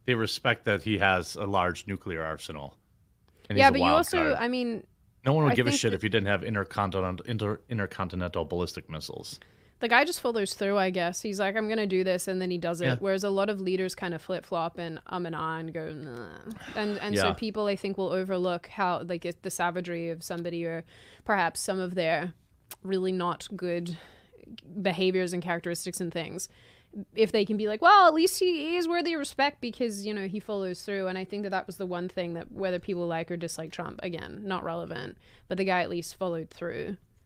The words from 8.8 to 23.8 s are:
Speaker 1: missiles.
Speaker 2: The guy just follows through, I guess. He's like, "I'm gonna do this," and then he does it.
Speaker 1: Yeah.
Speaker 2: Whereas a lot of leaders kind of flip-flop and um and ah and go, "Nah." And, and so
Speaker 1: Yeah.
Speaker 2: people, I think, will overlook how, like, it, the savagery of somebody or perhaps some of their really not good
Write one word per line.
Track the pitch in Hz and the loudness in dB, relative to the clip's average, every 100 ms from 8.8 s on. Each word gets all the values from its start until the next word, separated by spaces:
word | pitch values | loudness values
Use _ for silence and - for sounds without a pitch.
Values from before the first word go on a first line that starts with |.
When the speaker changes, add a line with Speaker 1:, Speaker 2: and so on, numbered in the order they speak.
| - | -10
Speaker 1:
missiles. | 78 - - - - - _ _ - | -10 -10 -12 -12 -16 -20 _ _ -6
Speaker 2:
The | 233 | 4
guy | 240 294 | 4 4
just | 339 | 0
follows | 247 226 190 | -2 0 -2
through, | - 196 202 | -2 0 2
I | 190 | 2
guess. | 185 170 185 | 2 -2 -2
He's | 220 196 | -6 -2
like, | 196 214 | 0 0
"I'm | 214 | 0
gonna | 220 208 | 0 2
do | 185 185 | 2 2
this," | 180 196 | 0 0
and | 185 | -2
then | 185 | -2
he | 180 | -2
does | 170 170 | -2 0
it. | 175 | 0
Speaker 1:
Yeah. | 120 | 0
Speaker 2:
Whereas | 196 190 202 | 0 0 0
a | |
lot | 196 202 | 0 0
of | 202 | 0
leaders | 185 185 185 - | 0 0 -2 -4
kind | 185 | -6
of | 160 | -6
flip-flop | - 180 - 170 165 - | -4 -6 -4 -2 -2 -4
and | 170 160 - | -8 -8 -8
um | 185 170 | -6 -4
and | 160 | -4
ah | 160 160 | -4 -4
and | 165 | -6
go, | 160 160 | -6 -8
"Nah." | 156 143 120 98 78 - - - - | -8 -10 -12 -12 -14 -14 -14 -10 -4
And, | 208 208 | -4 -2
and | 208 202 | -2 2
so | 190 | 2
Speaker 1:
Yeah. | |
Speaker 2:
people, | 175 220 214 208 | 2 -4 -2 0
I | 196 | 0
think, | 202 196 | -2 -2
will | 185 | -2
overlook | 185 185 185 180 175 - | 0 0 0 0 -2 -6
how, | - 185 170 | -2 0 0
like, | 170 175 175 | -2 -6 -6
it, | 170 | -8
the | 190 | -8
savagery | - 175 175 175 170 170 | -2 -2 -2 -4 -4 -4
of | 165 | -6
somebody | - 170 170 170 165 | -6 -6 -4 -4 -4
or | 165 - - - - - | -6 -8 -18 -20 -12 0
perhaps | 202 170 - | 2 2 0
some | - 190 | -4 -2
of | 185 180 | -2 0
their | 165 160 175 - _ _ - - | 2 2 -2 -8 _ _ -20 -14
really | 185 190 185 | -2 0 0
not | 185 175 165 - 190 | 0 0 -2 -6 -6
good | 180 175 | -2 -2